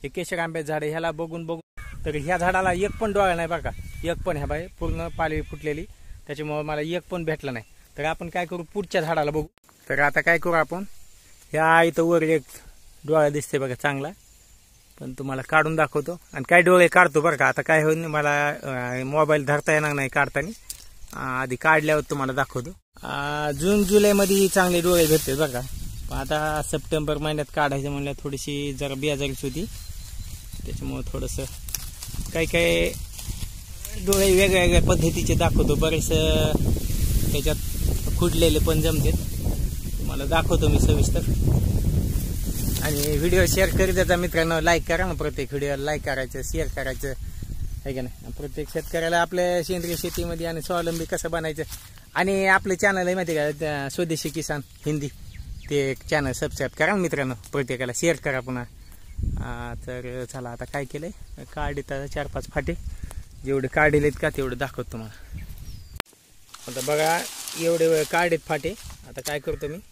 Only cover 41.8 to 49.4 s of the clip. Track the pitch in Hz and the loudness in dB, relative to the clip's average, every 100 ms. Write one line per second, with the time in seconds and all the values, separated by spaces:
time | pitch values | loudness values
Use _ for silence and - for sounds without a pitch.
41.8 | - - - - - - - - - - | 2 2 2 0 -2 -2 -2 -2 0 0
42.8 | 151 147 147 147 170 175 170 185 190 - | 0 0 0 2 4 4 4 4 2 4
43.8 | 190 180 180 175 180 165 165 165 160 170 | 2 4 4 4 2 0 2 2 4 2
44.8 | - 165 185 151 151 135 127 139 143 139 | 2 0 0 -2 -4 -4 -4 -2 -2 -2
45.8 | 143 151 151 135 127 135 131 160 151 - | -2 -4 -4 -4 -4 -6 -4 -2 -2 -4
46.8 | 135 127 139 127 - - - - - - | -6 -4 -6 -6 -8 -8 -8 -4 -4 -4
47.8 | 139 131 123 - 117 - 143 143 147 165 | -6 -6 -6 -10 -12 -10 -8 -8 -6 -6
48.8 | 151 170 165 170 170 180 | -4 -2 2 2 2 2